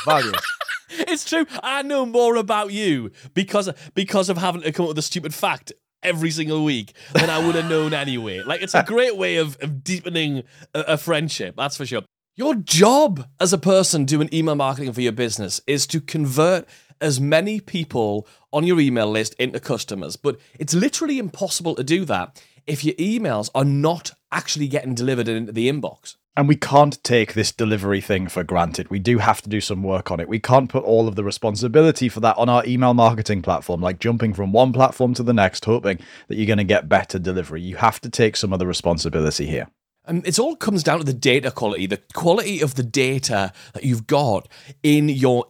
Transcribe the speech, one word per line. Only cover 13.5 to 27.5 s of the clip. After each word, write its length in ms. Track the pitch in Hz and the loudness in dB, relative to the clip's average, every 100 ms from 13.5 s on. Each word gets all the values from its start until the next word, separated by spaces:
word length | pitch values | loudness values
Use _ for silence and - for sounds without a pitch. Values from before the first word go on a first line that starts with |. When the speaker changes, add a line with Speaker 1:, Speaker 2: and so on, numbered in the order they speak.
Speaker 2:
a 40 | 185 | 0
person 480 | 190 190 185 160 135 | 2 2 2 0 0
doing 240 | 151 151 | 0 0
email 220 | 160 160 147 | -2 -2 0
marketing 380 | 135 135 135 | -2 -4 -6
for 80 | 117 | -2
your 100 | 123 | -2
business 480 | 110 117 110 95 - - | -2 -4 -4 -6 -6 -2
is 180 | 143 - | -2 -2
to 120 | 160 | -4
convert 640 | 139 160 143 127 170 180 - - _ _ | -4 -4 -2 2 2 0 -4 -20 _ _
as 180 | 156 131 | -2 0
many 400 | 143 160 202 214 | 2 2 2 -4
people 680 | - 170 156 127 107 104 - _ _ | -6 -6 -4 -2 -2 -2 -6 _ _
on 120 | 151 170 | 0 2
your 140 | 175 | 4
email 300 | 139 120 107 | 4 2 2
list 220 | 110 107 - | 0 -2 -4
into 240 | 127 117 | -4 -4
customers. 560 | - 117 - 98 78 - | -6 -6 -6 -8 -8 -6
But 240 | 143 - _ - | -6 -6 _ -10
it's 160 | 151 | -2
literally 460 | 170 269 - 311 269 | 0 0 0 -2 -4
impossible 560 | 196 - 185 - 165 135 | -6 -6 -6 -4 -4 -4
to 80 | |
do 220 | 131 175 160 | 0 0 0
that 360 | 95 90 - _ _ - | -4 -6 -14 _ _ -8
if 180 | 143 151 | -4 -4
your 100 | - | -2
emails 540 | 185 226 180 107 107 | -2 -2 -2 -4 -4
are 120 | 131 139 | 0 2
not 460 | 139 151 165 - - _ | 2 0 -2 -8 -16 _
actually 360 | 156 - 151 143 | -8 -4 -4 -2
getting 260 | 131 131 120 | -4 -4 -2
delivered 320 | 127 123 113 | -2 0 -2
into 240 | 113 110 | -4 -4
the 180 | 113 123 | -2 0
inbox. 460 | 147 80 - - - _ 147 | -2 -6 -10 -20 -20 _ 2
Speaker 1:
And 100 | 143 | 4
we 80 | 147 | 4
can't 480 | - 143 147 - | 6 6 6 2
take 300 | - 123 107 | 2 2 2
this 180 | 113 104 | 0 -2